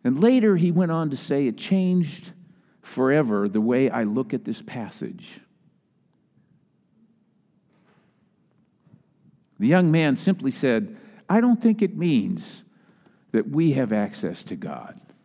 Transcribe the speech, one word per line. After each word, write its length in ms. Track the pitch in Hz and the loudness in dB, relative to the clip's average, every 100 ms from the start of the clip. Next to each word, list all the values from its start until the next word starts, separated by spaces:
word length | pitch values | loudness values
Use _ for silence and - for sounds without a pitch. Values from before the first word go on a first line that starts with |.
And 160 | - 135 | 0 2
later 360 | 220 262 214 180 | 4 6 4 4
he 140 | 175 | 4
went 200 | 165 175 | 2 0
on 180 | 165 156 | 0 -2
to 60 | 135 | -6
say, 300 | - 143 135 | -4 0 0
"It 100 | 110 | -4
changed 760 | - 190 185 180 151 - - - - _ _ _ | -2 0 2 0 -2 -6 -20 -20 -20 _ _ _
forever 680 | - - 131 147 127 104 101 | -12 -2 2 2 2 0 0
the 120 | 107 | 0
way 280 | 110 123 135 | 0 2 0
I 140 | 120 | 0
look 320 | 107 113 127 | -2 -2 -4
at 100 | 131 | -6
this 160 | - 110 | -6 -12
passage." 800 | - 123 107 - - - - - _ _ _ _ _ _ _ _ _ _ _ _ _ _ _ _ _ _ _ _ _ _ _ _ _ _ _ _ _ _ _ _ _ _ _ - _ _ _ _ _ - | -12 -12 -12 -12 -12 -12 -20 -20 _ _ _ _ _ _ _ _ _ _ _ _ _ _ _ _ _ _ _ _ _ _ _ _ _ _ _ _ _ _ _ _ _ _ _ -20 _ _ _ _ _ -4
The 80 | 110 | 2
young 220 | 180 170 | 4 4
man 260 | 165 156 127 | 4 2 0
simply 340 | - 190 135 | -2 -2 -4
said, 460 | 123 135 113 101 - - - - | -2 0 0 -2 -12 -20 -20 0
"I 120 | 214 | 2
don't 200 | 247 240 | 4 2
think 220 | 226 214 | 2 2
it 140 | 202 151 | -2 0
means 680 | 170 131 92 - - - _ _ _ _ _ _ _ | 0 2 0 -6 -10 -20 _ _ _ _ _ _ _
that 160 | 113 - | -4 -2
we 240 | 143 165 | 0 2
have 200 | 135 117 | 2 0
access 500 | 107 104 - 82 82 | -2 -2 -6 -8 -8
to 120 | - 85 | -12 -12
God. 440 | 76 65 - - - _ | -10 -12 -16 -20 -20 _